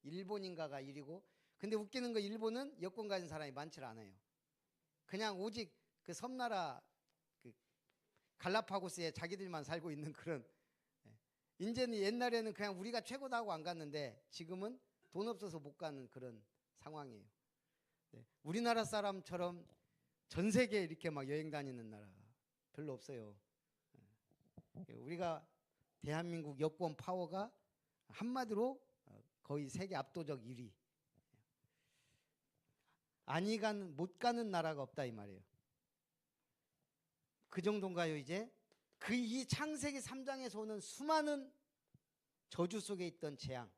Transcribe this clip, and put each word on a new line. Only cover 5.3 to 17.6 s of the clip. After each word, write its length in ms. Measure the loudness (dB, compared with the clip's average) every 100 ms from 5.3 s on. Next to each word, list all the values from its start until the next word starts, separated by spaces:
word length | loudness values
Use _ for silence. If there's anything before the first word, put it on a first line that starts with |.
| 0
오직 340 | -2 -2 -6 _ _ _
그 100 | -10
섬나라, 680 | -6 -4 0 2 2 0 -2 -12 _ _ _ _ _
그 140 | -20 -20 _ _ _ _ _ _ _ _
갈라파고스에 760 | 4 4 4 -2 -2 -2 -2
자기들만 520 | -2 -4 -4 -4 -4
살고 260 | -2 -2 -2
있는 220 | -4 -4
그런, 340 | -6 -4 -4 -4 _ _ _ _ _ -20
예. 120 | -20 _ _ _ _
이제는, 380 | 0 4 4 6
옛날에는 560 | 4 6 4 4 2
그냥 240 | 0 -2 -2
우리가 220 | -2 -2
최고다 380 | -2 -6 0 0
하고 160 | 2
안 100 | 0
갔는데 580 | -2 -4 -4 -2 -2 -6 _
지금은 480 | -10 -6 -4 -4 -6 _ _ _
돈 180 | -2 -2
없어서 300 | -2 -4 -6
못 180 | -10 -6
가는 320 | -6 -6 -10
그런 340 | -10 -10 -12 -18 _ _ _
상황이에요. 500 | -12 -10 -10 -12 -16 _ _ _